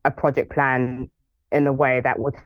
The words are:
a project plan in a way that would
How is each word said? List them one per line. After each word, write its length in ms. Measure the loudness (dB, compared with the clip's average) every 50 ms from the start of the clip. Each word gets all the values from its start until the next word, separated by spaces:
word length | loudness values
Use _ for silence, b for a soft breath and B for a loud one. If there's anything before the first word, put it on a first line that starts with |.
| -2
a 60 | -2
project 420 | -2 0 0 0 0 0 -4 -2
plan 560 | -2 0 2 2 2 0 0 -2 -4 -8 -10 -12 _ _ _ _ _ _ _ _
in 160 | 0 2 2 2
a 40 |
way 280 | 2 2 2 2 2 2
that 180 | 0 0 -2 -2
would 160 | -4 -6 -6 -8 -14